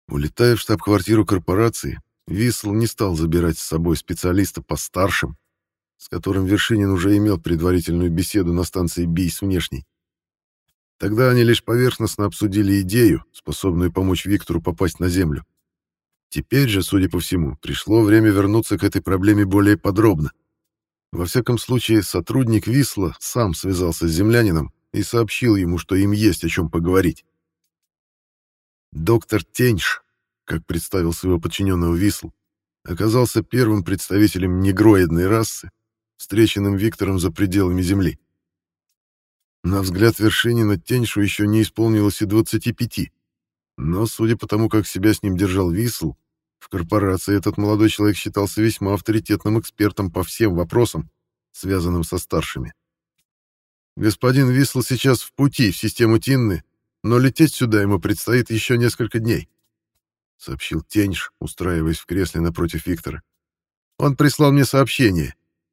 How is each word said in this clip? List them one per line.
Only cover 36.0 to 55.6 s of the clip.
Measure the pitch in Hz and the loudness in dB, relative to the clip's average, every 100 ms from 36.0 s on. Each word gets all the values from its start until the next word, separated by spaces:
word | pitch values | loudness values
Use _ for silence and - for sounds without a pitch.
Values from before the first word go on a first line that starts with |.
| _ - | _ -20
встреченным | - 101 110 101 101 98 | -6 2 2 2 -2 0
Виктором | 110 - 95 95 | -2 -2 -2 0
за | 85 | -2
пределами | 82 98 95 92 90 | -2 0 2 0 0
Земли. | 87 101 85 69 _ _ _ _ _ _ _ _ _ _ _ _ _ _ | 0 0 0 -4 _ _ _ _ _ _ _ _ _ _ _ _ _ _
На | 85 98 | -2 -2
взгляд | 95 90 113 110 | -2 2 2 4
Вершинина | 107 - 117 117 107 98 | 0 2 0 2 0 0
Теньшу | - 127 117 - | -2 -2 -2 0
ещё | 101 - 104 | -2 0 0
не | 110 | 2
исполнилось | 107 - 113 107 104 - | 0 0 0 2 2 0
и | 107 | 0
двадцати | 107 110 110 - | 0 0 -2 -4
пяти, | - 117 - - _ _ _ _ _ _ - | -4 -6 -6 -10 _ _ _ _ _ _ -8
но, | 71 90 | -4 -2
судя | 113 - 110 117 | -2 -2 -2 -2
по | - | -2
тому, | 107 110 | -2 2
как | 110 95 | 0 0
себя | 95 104 | 0 2
с | 101 | 2
ним | 104 92 | 0 0
держал | 98 95 90 | 0 0 0
Висл, | 87 120 - 80 - _ _ _ _ | 0 -4 -4 -6 -8 _ _ _ _
в | - | -12
корпорации | 98 82 107 98 92 - | -8 -2 0 0 -2 0
этот | 101 104 101 | -2 0 -2
молодой | 104 104 110 | 0 4 2
человек | - 104 98 | 4 0 0
считался | - - 101 - | -4 -4 -4 0
весьма | 110 - 98 | -2 0 -2
авторитетным | 98 - 110 - 104 107 110 | -2 -2 -4 0 -2 0 -2
экспертом | - - 104 - 95 | -4 -2 -2 0 -6
по | 90 | -4
всем | 90 - 113 | -6 0 0
вопросам, | 85 85 117 117 82 80 _ _ _ _ | 0 0 0 0 -2 -10 _ _ _ _
связанным | - 92 95 87 87 | -12 -4 -2 0 -2
со | 82 90 | -2 -6
старшими. | - 82 - - 60 - _ _ _ _ _ _ _ _ _ _ _ - | -4 -4 -4 -8 -12 -14 _ _ _ _ _ _ _ _ _ _ _ -2
«Господин | 107 107 127 131 127 | -2 0 2 4 4
Висл | 127 139 131 | 2 2 0
сейчас | 117 123 - 117 | -4 -2 2 0
в | - | -2
пути | - 139 - | -2 0 2